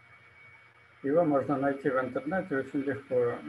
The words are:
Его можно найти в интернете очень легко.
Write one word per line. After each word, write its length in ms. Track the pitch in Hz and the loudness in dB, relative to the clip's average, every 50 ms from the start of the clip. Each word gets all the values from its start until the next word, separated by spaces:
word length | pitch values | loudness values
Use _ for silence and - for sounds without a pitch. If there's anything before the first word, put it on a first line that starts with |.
| - - - - - - - - - - - - - - _ - - - - - | -20 -20 -20 -20 -20 -20 -20 -20 -20 -20 -20 -20 -20 -20 _ -20 -20 -20 -20 -6
Его 220 | - 135 147 170 175 | -2 2 4 4 4
можно 320 | 151 143 135 120 139 143 131 | 4 4 2 2 0 -2 0
найти 320 | 139 139 139 139 - 147 | 0 0 -2 0 0 0
в 80 | 127 131 | 2 2
интернете 600 | 131 120 127 135 131 147 185 190 156 - 143 135 | 0 0 -4 -6 -4 -2 -2 -2 -2 -2 -2 -2
очень 240 | 127 - - 143 | -2 -2 -4 -4
легко. 580 | 135 143 127 - - - 131 123 120 120 - - - | -2 -2 -4 -4 -4 -2 0 2 2 2 0 -4 -6